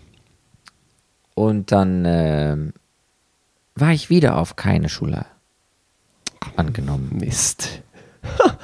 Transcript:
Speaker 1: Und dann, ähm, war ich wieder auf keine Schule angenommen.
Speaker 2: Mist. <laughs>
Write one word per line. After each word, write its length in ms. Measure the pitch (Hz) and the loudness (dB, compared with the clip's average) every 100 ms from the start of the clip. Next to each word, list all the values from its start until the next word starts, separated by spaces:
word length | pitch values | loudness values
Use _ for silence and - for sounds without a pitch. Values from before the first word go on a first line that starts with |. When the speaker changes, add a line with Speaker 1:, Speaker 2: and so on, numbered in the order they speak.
| - _ _ _ _ _ _ _ _ _ _ _ _ | -20 _ _ _ _ _ _ _ _ _ _ _ _
Speaker 1:
Und 380 | - 107 107 95 | -2 0 0 2
dann, 320 | 101 95 92 87 | 2 2 2 2
ähm, 640 | 85 78 76 76 76 76 - _ _ _ _ _ _ _ _ _ | 2 2 0 0 -2 -6 -10 _ _ _ _ _ _ _ _ _
war 180 | - 151 | 0 2
ich 180 | 156 - | 2 2
wieder 260 | 175 147 - | 4 4 2
auf 200 | 85 - | -2 -2
keine 320 | 98 87 78 | 0 0 0
Schule 380 | - - - - _ _ _ _ _ _ _ _ _ - - - - | -4 -4 -6 -8 _ _ _ _ _ _ _ _ _ -16 -14 -8 -4
angenommen. 540 | 80 110 - 69 65 - | -4 -4 -4 -4 -4 -6
Speaker 2:
Mist. 640 | - - - - - - - - - _ | -4 -2 -4 -4 -10 -12 -18 -20 -20 _
<laughs> 280 | - - 370 - | -4 2 2 0